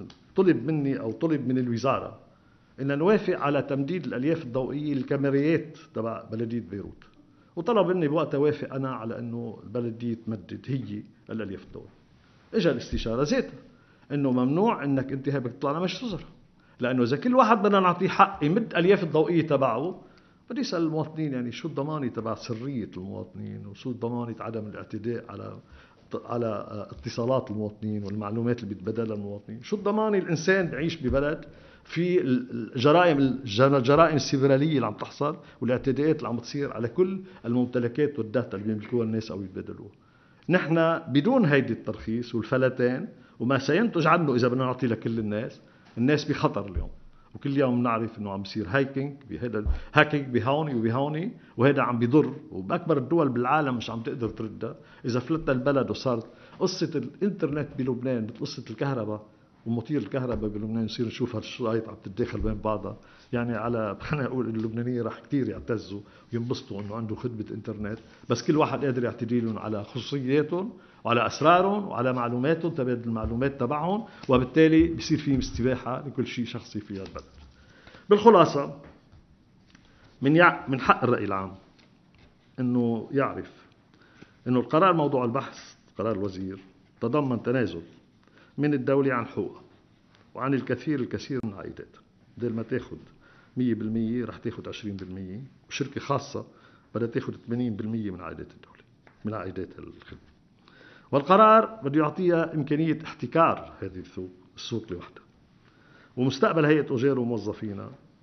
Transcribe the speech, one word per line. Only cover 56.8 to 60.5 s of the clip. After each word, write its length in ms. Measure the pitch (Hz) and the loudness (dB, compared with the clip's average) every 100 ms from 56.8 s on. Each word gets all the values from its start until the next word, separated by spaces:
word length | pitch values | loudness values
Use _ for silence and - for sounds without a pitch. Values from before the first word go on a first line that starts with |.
| 156 139 | -2 -2
الإنترنت 720 | - - 202 - 151 147 135 131 | -6 -4 -4 -2 -4 -4 -6 -4
بلبنان 460 | 131 120 131 123 | -4 -2 -2 -2
مثل 160 | 110 - | -4 -8
قصة 240 | 143 - 113 | -10 -10 -12
الكهرباء 560 | 110 139 127 107 107 - _ _ _ 113 | -6 -4 -2 -4 -8 -10 _ _ _ -4
ومطير 360 | 117 120 147 | -4 -2 -4
الكهرباء 480 | 107 135 127 107 | -2 -4 -2 -2
بلبنان، 360 | 107 | -4